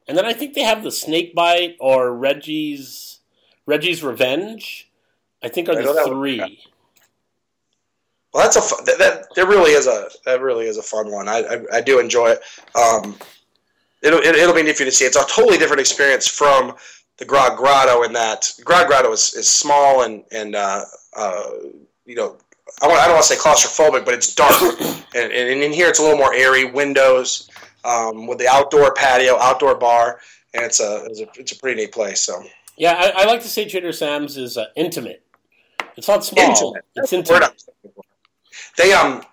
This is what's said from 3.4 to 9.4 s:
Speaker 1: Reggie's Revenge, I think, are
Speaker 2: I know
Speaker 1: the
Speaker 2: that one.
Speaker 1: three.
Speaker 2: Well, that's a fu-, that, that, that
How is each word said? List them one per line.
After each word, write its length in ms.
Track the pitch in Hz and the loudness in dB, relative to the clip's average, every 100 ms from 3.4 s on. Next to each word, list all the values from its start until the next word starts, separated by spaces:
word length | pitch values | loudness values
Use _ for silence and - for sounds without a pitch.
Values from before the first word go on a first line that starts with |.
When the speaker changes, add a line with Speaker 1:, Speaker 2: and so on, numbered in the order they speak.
| _ _ - | _ _ -4
Speaker 1:
Reggie's 360 | 151 175 165 | -2 -2 -4
Revenge, 880 | 139 117 127 147 214 220 - - _ _ _ _ _ _ | -6 -2 -2 -2 -6 -12 -18 -20 _ _ _ _ _ _
I 60 | 117 | -10
think, 180 | 180 170 | -8 -4
are 40 | |
Speaker 2:
I 20 | 139 | -2
know 60 | 131 | -2
Speaker 1:
the 40 | |
Speaker 2:
that 140 | 156 135 | -2 -2
one. 80 | |
Speaker 1:
three. 460 | 135 139 117 95 _ _ _ _ _ _ _ _ _ _ _ _ _ _ _ _ _ _ | -4 -6 -8 -10 _ _ _ _ _ _ _ _ _ _ _ _ _ _ _ _ _ _
Speaker 2:
Well, 100 | 143 | 0
that's 140 | 220 - | 2 2
a 60 | |
fu-, 220 | - - 131 | 0 -4 -2
that, 120 | 131 | 2
that, 360 | - - - | 2 0 -6
that 100 | 175 | -2